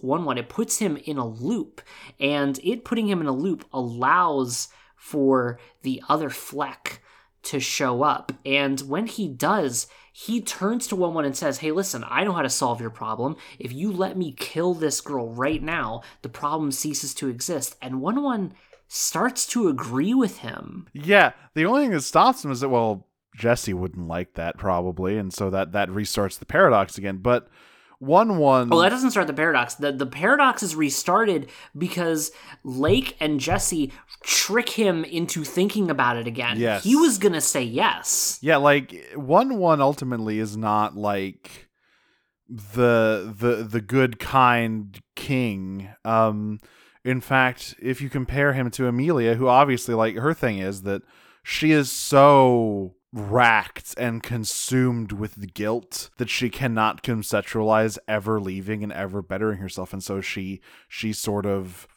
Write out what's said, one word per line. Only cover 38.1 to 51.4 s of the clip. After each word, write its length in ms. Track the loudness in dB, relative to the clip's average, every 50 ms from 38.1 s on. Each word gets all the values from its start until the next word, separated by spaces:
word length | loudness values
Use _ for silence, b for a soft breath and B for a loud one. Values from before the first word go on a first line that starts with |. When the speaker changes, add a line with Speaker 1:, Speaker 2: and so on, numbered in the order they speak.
| -2 -2 -2 -4 -4 -2
Speaker 2:
Yeah, 160 | 2 2 4
like, 380 | 6 6 6 4 4 2 -4 -12 -20 -18 -14 -12
One 420 | -8 -2 2 4 4 4 2 0
One 240 | 2 4 4 4 4
ultimately 580 | 4 2 2 0 -4 -4 -4 -4 -2 -2 -2 -2
is 160 | -2 -4 -4
not, 400 | -4 0 0 2 2 2 0 -2
like, 720 | -4 -2 -2 -2 -2 -4 -6 -8 _ -20 -20 -20 -20 -20 _ _ _ _ _ _ _ _ _ _ _ _ _ _ _ _
the, 880 | -18 -18 -18 -14 -6 0 4 4 6 6 6 4 4 2 0 -2 -8 -6
the, 300 | -2 0 0 0 0 -2 -4
the 120 | -4 -4
good, 360 | -4 0 2 2 2 2 0
kind 840 | -4 -6 0 4 6 6 6 6 4 2 0 -2 -4 -6 -10 -14 -20 -20 _ -16
king. 720 | -10 -6 -2 -2 0 0 -2 -2 -4 -6 -8 -8 -10 -10 -12 -14 _ -4
Um, 540 | 0 2 4 4 2 2 -2 -4 -6 -6 -8 b b b b b b b b b
in 160 | -2 -2 -2
fact, 540 | -2 0 2 4 4 2 0 -4 -12 -18 -14 -8
if 220 | -4 -4 -4 -4
you 80 | -6 -6
compare 440 | -4 -4 -4 -2 0 2 2 2 2
him 180 | 2 0 -2
to 160 | -2 -2 0
Amelia, 480 | 0 0 0 0 2 2 2 4 2 2
who 120 | 4 4
obviously, 460 | 6 8 8 6 6 4 -2 -2 -2 0
like, 220 | 2 2 0 0
her 180 | 0 -2 -2 -2
thing 240 | 0 -2 -2 -2
is 240 | -2 -4 -4 -6 -6
that 220 | -4 -4 -4 -6 -6 b b b b b b b